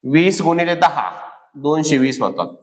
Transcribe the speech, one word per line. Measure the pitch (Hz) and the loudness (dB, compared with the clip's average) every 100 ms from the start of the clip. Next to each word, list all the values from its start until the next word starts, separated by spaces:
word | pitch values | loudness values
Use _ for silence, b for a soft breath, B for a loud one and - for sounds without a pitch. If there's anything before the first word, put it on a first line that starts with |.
वीस | 127 147 180 180 | 2 2 2 2
गुणिले | 165 170 170 175 | 0 0 0 2
दहा, | 170 147 95 - - - _ 143 | 2 2 -6 -8 -18 -20 _ -6
दोनशे | 143 156 156 139 | -2 0 2 2
वीस | 131 127 | 2 0
होतात. | 101 92 82 - | -4 -4 -8 -10